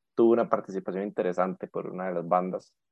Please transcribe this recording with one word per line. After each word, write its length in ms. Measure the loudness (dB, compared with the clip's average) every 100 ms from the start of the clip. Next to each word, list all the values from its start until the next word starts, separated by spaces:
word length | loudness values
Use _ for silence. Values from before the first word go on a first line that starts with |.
| _
tuvo 180 | 4 6
una 160 | 6 4
participación 540 | 0 -2 -8 -6 -6
interesante 640 | -4 -4 -2 0 -2 -4 -8
por 220 | -8 -8
una 180 | -8 -6
de 80 |
las 140 | -6 0
bandas, 440 | 0 0 -6 -10 _ _